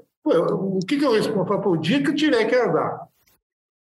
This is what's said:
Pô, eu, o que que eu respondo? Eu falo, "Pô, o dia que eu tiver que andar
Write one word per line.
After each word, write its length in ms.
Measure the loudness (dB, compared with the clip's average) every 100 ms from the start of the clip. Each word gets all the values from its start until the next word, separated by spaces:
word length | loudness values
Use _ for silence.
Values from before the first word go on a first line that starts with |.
| -14 _
Pô, 100 | 0
eu, 440 | 2 0 -2 -2 -4
o 20 | -2
que 100 | 0
que 80 |
eu 60 | 2
respondo? 300 | 2 0 -2
Eu 60 | -2
falo, 140 | -2
"Pô, 100 | 0
o 60 | 0
dia 240 | 0 0
que 100 | 0
eu 40 |
tiver 300 | 0 2 2
que 100 | 2
andar 540 | 2 2 0 -2 -6 -14 _ _ _ _ _ _ _